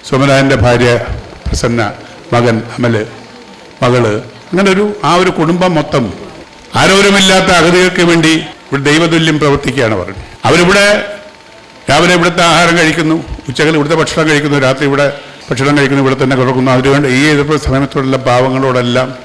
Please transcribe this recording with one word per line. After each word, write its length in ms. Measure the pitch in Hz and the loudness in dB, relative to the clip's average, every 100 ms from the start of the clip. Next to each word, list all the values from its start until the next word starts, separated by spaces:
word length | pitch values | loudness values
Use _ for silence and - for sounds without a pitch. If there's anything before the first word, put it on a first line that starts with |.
| - | -4
സോമരാജൻ്റെ 480 | 131 139 135 135 131 | -2 2 2 2 2
ഭാര്യ 340 | 123 117 120 120 - - - - - | 2 2 2 0 -2 -10 -12 -12 -6
പ്രസന്ന, 460 | - 123 117 104 - - - - | -4 -2 -2 -4 -8 -18 -20 -4
മകൻ 300 | 120 120 113 110 - | 0 0 -2 -6 -4
അമൽ, 300 | 123 107 117 - - - - - - - | -2 -2 -4 -12 -20 -20 -20 -20 -20 -4
മകള്, 300 | 127 123 117 104 123 - - | 0 2 0 -2 -8 -20 -6
അങ്ങനെ 200 | 180 202 | 0 0
ഒരു, 100 | 190 208 208 | 0 -2 -2
ആ 60 | 143 175 | 0 2
ഒരു 80 | 185 - | 0 0
കുടുംബം 360 | 156 175 185 160 | -2 0 0 0
മൊത്തം 260 | 139 139 110 85 - - - - - 117 | -2 -2 -4 -8 -16 -18 -20 -20 -8 -2
ആരോരുമില്ലാത്ത 720 | 160 196 202 196 190 190 190 180 | 2 4 4 4 4 2 4 4
അഗതികൾക്ക് 460 | 160 180 185 185 170 | 4 4 2 2 2
വേണ്ടി 220 | 165 156 160 156 - - | 2 2 0 -4 -16 -8
ഇവിടെ 140 | 139 139 | -4 0
ദൈവതുല്യം 480 | 156 170 165 160 151 | 2 2 0 0 0
പ്രവർത്തിക്കുകയാണ് 560 | 147 143 - 127 113 104 | 0 0 -2 -2 -2 -2
അവർ. 100 | 90 95 - - | -6 -12 -16 -6
അവരിവിടെ 420 | - 160 175 196 202 214 - - - - - - - - - | 0 2 2 4 2 2 -2 -14 -18 -20 -20 -20 -20 -16 0
രാവിലെ 240 | 143 175 | 2 2
ഇവിടുത്തെ 280 | 180 175 175 | 2 0 2
ആഹാരം 360 | 170 160 170 170 | 2 4 2 2
കഴിക്കുന്നു, 380 | 160 156 160 160 - - - | 0 0 -2 -2 -6 -12 -10
ഉച്ചകൾ 260 | 127 151 | -2 0
ഇവിടുത്തെ 220 | 160 147 160 | 0 0 0
ഭക്ഷണം 260 | 151 - 156 | -2 -2 0
കഴിക്കുന്നു, 300 | 147 147 143 | 0 0 0
രാത്രി 260 | 131 135 147 | 0 0 -2
ഇവിടെ 160 | 139 143 - - - - | 0 -2 -4 -16 -20 -8
ഭക്ഷണം 280 | 123 139 147 | -2 0 2
കഴിക്കുന്നു, 240 | 139 139 | 2 0
ഇവിടെ 120 | 131 135 | 0 0
തന്നെ 120 | 131 127 | 0 0
കിടക്കുന്നു. 360 | 127 127 131 | 0 0 2
അതിനുവേണ്ടി 360 | 127 135 139 143 | 2 2 2 2
ഈ 140 | 127 151 | 2 2
എതിർപ്പ് 300 | 147 143 151 - | 2 0 -2 0
സമയത്തുള്ള 500 | 139 139 147 131 131 | -2 -2 -2 -2 -2
പാവങ്ങളോടെല്ലാം 960 | 127 123 131 131 135 127 120 123 127 123 | 0 2 2 0 0 0 0 -2 -4 -8